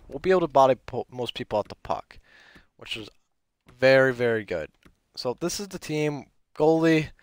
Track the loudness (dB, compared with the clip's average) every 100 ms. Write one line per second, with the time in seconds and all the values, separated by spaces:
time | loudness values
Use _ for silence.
0 | -16 -8 -2 0 2 4 4 4 -4 -12
1 | -10 -10 -10 -10 -6 -4 -4 -8 -8 -8
2 | -10 -20 -20 _ -20 -20 _ -20 -14 -14
3 | -14 -20 _ _ _ _ _ 0 4 6
4 | 4 2 -2 -2 -4 -8 -8 _ -20 _
5 | _ -12 -8 -6 -6 -8 -10 -12 -8 -4
6 | -4 -6 -12 _ _ 0 2 4 4 2
7 | 0 -10